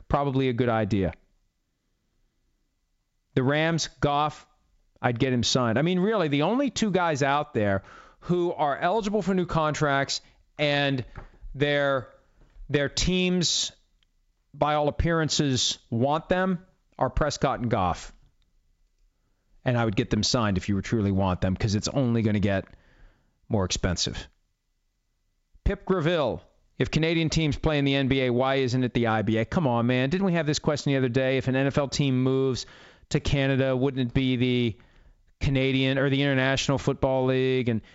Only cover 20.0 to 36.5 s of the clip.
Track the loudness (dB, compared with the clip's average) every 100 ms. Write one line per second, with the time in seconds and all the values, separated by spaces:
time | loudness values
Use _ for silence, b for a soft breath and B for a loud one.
20 | 0 0 2 2 2 0 -2 -2 0 0
21 | 2 2 0 0 -2 0 0 0 -2 -2
22 | 0 2 2 2 0 0 -4 b b b
23 | b b b b -4 -2 0 -2 -2 -2
24 | -4 -6 -12 _ _ _ _ _ _ _
25 | _ _ _ _ _ -4 -2 -2 0 0
26 | 2 0 0 -4 -10 _ _ -4 0 2
27 | 2 2 0 0 0 0 0 2 2 2
28 | 2 2 2 2 2 0 0 0 0 0
29 | 2 2 0 0 0 0 0 2 2 0
30 | 0 0 0 0 0 -2 -2 -2 0 0
31 | 0 0 0 0 0 0 0 0 -2 0
32 | 0 2 2 2 0 -2 -8 B B B
33 | -6 -4 0 0 2 2 0 0 0 -2
34 | -2 0 0 0 0 2 0 -4 b b
35 | b b _ -6 -2 0 0 2 2 2
36 | 2 2 2 2 0